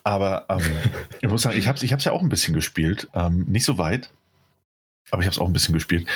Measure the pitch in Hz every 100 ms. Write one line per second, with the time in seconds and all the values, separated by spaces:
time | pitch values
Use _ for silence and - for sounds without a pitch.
0 | - 101 98 95 - 95 82 78 78 -
1 | - - 107 110 123 110 98 139 - 139
2 | - - 185 - - 80 76 - 80 -
3 | - - 87 87 92 117 - 117 - 127
4 | 123 _ _ _ _ _ _ _ _ _
5 | - 92 92 - 87 87 - 80 - 85
6 | 85